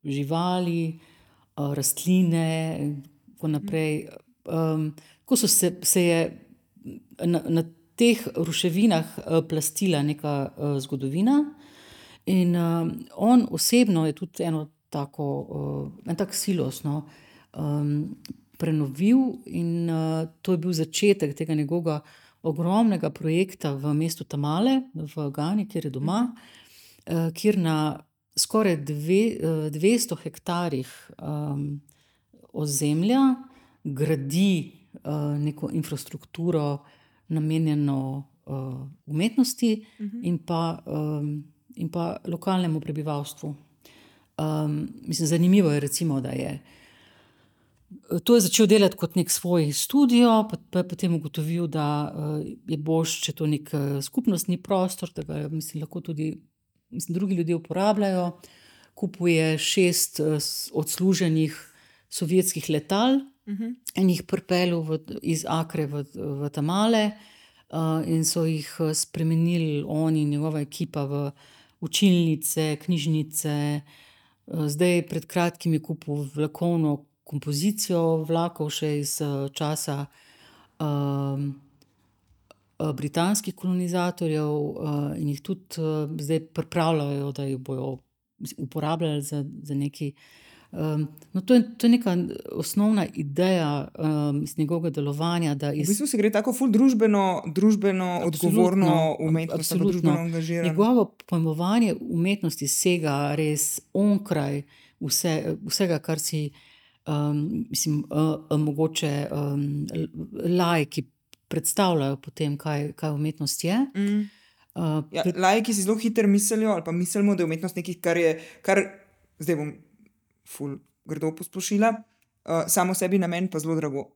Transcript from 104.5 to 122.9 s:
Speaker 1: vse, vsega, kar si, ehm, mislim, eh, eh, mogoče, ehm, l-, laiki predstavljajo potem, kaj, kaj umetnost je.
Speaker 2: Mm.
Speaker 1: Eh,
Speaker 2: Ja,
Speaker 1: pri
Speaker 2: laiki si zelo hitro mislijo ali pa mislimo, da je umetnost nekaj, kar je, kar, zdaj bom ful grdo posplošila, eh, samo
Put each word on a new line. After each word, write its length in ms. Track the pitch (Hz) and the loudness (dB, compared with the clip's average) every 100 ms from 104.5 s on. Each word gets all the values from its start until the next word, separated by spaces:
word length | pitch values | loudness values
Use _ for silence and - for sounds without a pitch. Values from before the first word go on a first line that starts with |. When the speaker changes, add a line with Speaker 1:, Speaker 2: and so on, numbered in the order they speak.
| 143 - - - _ | -4 -8 -20 -20 _
Speaker 1:
vse, 340 | 147 - 175 156 165 160 | -4 0 0 0 -2 -6
vsega, 360 | - - 190 156 | -4 0 2 0
kar 200 | - 156 | 0 -4
si, 320 | - 156 147 - _ - _ _ - | -2 -4 -4 -8 _ -20 _ _ -4
ehm, 340 | 147 147 147 147 156 - | 0 0 0 -2 -4 -4
mislim, 360 | - 160 147 | -2 0 -2
eh, 140 | - 147 156 156 - | 0 2 2 0 -2
eh, 100 | 151 | 0
mogoče, 480 | 151 147 160 160 156 143 | 0 0 0 0 -2 -2
ehm, 600 | 147 147 143 143 143 147 147 | -4 -4 -2 -2 -2 -4 -4
l-, 220 | 165 160 160 160 - 170 | -6 -6 -8 -12 -6 0
laiki 560 | 180 170 170 147 - - _ _ - _ | 2 4 2 0 -4 -10 _ _ -20 _
predstavljajo 720 | 160 - - 196 165 135 139 | -4 -2 2 2 2 0 -4
potem, 380 | - - 151 143 | -10 -4 -4 -2
kaj, 340 | 156 147 147 | -4 -4 -4
kaj 180 | - 156 | -4 -4
umetnost 520 | 143 151 156 147 - | -2 -4 -4 -6 -2
je. 140 | 165 220 269 | 0 0 0
Speaker 2:
Mm. 340 | 190 202 208 208 _ _ _ _ - | -2 0 0 -2 _ _ _ _ -4
Speaker 1:
Eh, 260 | 165 151 151 | 0 0 -2
Speaker 2:
Ja, 140 | - | -2
Speaker 1:
pri 100 | 180 | -2
Speaker 2:
laiki 400 | 170 185 220 226 | 2 4 4 2
si 100 | 208 | 0
zelo 140 | 190 220 | 0 0
hitro 300 | 226 226 208 | 2 4 6
mislijo 420 | 202 202 220 220 | 4 4 0 2
ali 120 | 190 | 0
pa 80 | 165 | -2
mislimo, 420 | 170 180 208 202 | -2 -2 2 2
da 80 | 185 | 2
je 20 | |
umetnost 320 | 170 160 180 180 | 0 -2 -4 -6
nekaj, 180 | 175 170 | -8 -4
kar 200 | 175 175 | 0 4
je, 160 | 165 160 - - | 2 0 -8 -6
kar, 240 | - 196 190 - _ _ _ _ | 2 2 2 -8 _ _ _ _
zdaj 160 | 151 156 | -2 -2
bom 160 | 151 - _ _ _ _ _ _ - | -2 -10 _ _ _ _ _ _ -20
ful 300 | - 143 139 _ _ | -10 -10 -10 _ _
grdo 280 | - 151 156 | -10 -4 -4
posplošila, 560 | 160 180 190 - 202 226 220 - _ _ _ - | -4 -12 -8 -2 2 2 2 -10 _ _ _ -2
eh, 180 | 165 - | -2 2
samo 280 | - 185 | 2 2